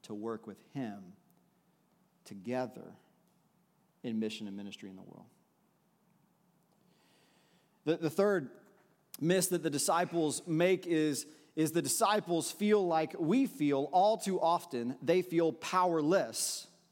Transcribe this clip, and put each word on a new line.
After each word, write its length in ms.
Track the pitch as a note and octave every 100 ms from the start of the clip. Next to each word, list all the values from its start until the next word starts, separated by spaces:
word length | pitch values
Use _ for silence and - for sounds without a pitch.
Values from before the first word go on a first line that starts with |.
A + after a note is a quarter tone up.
to 120 | -
work 320 | G#2+ A2 A2 A2
with 120 | G2 _
him 380 | C#3 A#2+ G2+ F2+ F#2+ _ _ _ _ _ _ _ _ _ _
together 680 | - G2+ G2 B2+ B2+ - E2+ G#2 _ _ _ _ _ _ _ _ _ _
in 160 | B2+ A2
mission 260 | A2 A2 G#2
and 100 | G2
ministry 340 | G2+ G2 G2
in 60 | F#2+
the 60 |
world. 240 | F#2 - A2+ _ _ _ _ _ _ _ _ _ _ _ _ _ _ _ _ _ _ _ _ _ _ _ _ _
The, 120 | D3 D#3+
the 140 | D#3+
third 400 | E3+ G#3 F#3+ C3 - - _ _ _ _ -
miss 280 | D#3+ F#3 F3+
that 160 | F3
the 60 | D#3
disciples 720 | C#3 - E3+ F3+ E3+ D#3 - -
make 400 | D#3+ F3+ F#3 F3+
is, 400 | D#3+ D#3 C3+ - - _ -
is 160 | D#3
the 100 | E3+
disciples 720 | C#3 - G#3 G#3 F3 E3+ D3+
feel 340 | - G#3 G#3 F3+
like 300 | D#3+ D#3+ -
we 280 | D#3 B3 C4+
feel 420 | - D3 C#3 D3
all 260 | F#3 G3+ A3
too 220 | G3+ F#3
often. 560 | E3 F3 - B2 A#2+ C#3
They 200 | C#3 F3+
feel 300 | F3 E3 E3
powerless 1160 | C3+ - F#3 F3+ E3 D3 F#3+ A#2+ A2+ - - - _ _